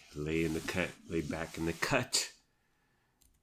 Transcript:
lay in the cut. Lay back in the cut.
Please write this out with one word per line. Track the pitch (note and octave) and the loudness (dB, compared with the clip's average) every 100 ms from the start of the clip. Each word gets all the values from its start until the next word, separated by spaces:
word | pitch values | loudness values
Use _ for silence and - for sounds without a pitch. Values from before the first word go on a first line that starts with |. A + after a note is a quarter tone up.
| - D2 | -14 -6
lay | D2+ D#2+ | 0 2
in | E2 | 2
the | D#2+ | 0
cut. | - F#2 E2 - - | -2 0 -2 -4 -4
Lay | E2 | -2
back | D2+ F2+ D#2+ - | 0 -2 -4 -2
in | E2 | -2
the | |
cut. | E2 - C3 A#2+ - - - _ _ _ _ _ _ _ _ - _ | 0 2 2 2 0 -2 -8 _ _ _ _ _ _ _ _ -20 _